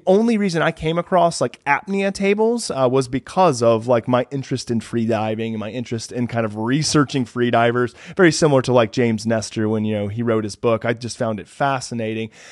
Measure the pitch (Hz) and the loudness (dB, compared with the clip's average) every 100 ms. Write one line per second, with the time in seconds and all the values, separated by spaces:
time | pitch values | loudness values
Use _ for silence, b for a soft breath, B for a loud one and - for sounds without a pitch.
0 | - 190 226 220 202 165 151 160 160 165 | 2 4 4 2 0 0 0 -2 -2 -2
1 | 170 185 170 165 127 - - 143 - 196 | 0 2 2 2 -4 -4 -2 -2 -2 -2
2 | 196 196 196 208 220 240 - 135 131 131 | -2 -2 0 2 0 -2 -4 0 2 2
3 | 127 131 - - 185 123 117 113 113 120 | 0 -4 -4 2 2 4 2 2 2 0
4 | 110 123 127 139 131 127 - 117 - 120 | 2 -2 -2 -6 -6 -6 -4 -4 -4 -2
5 | 113 107 110 110 113 110 104 110 117 117 | 0 0 -2 -4 -4 -6 -8 -8 -8 -8
6 | - 123 120 117 113 104 110 139 151 156 | -6 -6 -4 -2 -4 -4 -2 0 2 2
7 | 135 139 120 123 120 117 120 120 120 B | 2 0 -4 -2 2 4 2 2 -2 B
8 | B 170 180 156 160 135 127 123 113 - | B 2 4 4 4 4 4 4 2 2
9 | 120 110 110 113 110 - 107 110 107 107 | 0 0 0 -2 -2 -2 0 0 0 -2
10 | 101 107 117 110 107 - 120 113 120 117 | -4 -2 0 0 -2 -2 0 0 0 -4
11 | 117 - 117 107 85 - 139 135 - 117 | -6 -6 -4 -4 -8 -4 -2 -2 -4 -6
12 | 110 110 113 B B | -4 -4 -6 B B